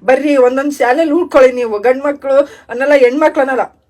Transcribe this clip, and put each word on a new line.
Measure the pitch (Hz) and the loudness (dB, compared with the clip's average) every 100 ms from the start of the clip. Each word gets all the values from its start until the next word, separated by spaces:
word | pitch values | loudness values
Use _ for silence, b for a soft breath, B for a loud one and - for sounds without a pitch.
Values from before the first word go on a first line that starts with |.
ಬರ್ರಿ | 185 262 294 285 | 0 0 2 2
ಒಂದೊಂದ್ | 247 262 285 | 2 0 -6
ಶಾಲೆಯಲ್ಲಿ | 285 240 262 330 | -4 -2 0 0
ಉಳ್ಕೊಳ್ಳಿ | 311 349 294 262 | -2 0 2 2
ನೀವು. | 247 240 208 | 2 -6 -2
ಗಂಡ್ಮಕ್ಳು | 226 262 285 285 277 269 285 B B | -2 -2 -4 -6 -2 0 0 B B
ಅನ್ನಲ್ಲ, | 233 277 | -6 0
ಹೆಣ್ಮಕ್ಳು | 285 247 269 311 311 | 2 2 2 0 0
ಅನ್ನಲ್ಲ | 269 262 190 _ | -2 -2 -6 _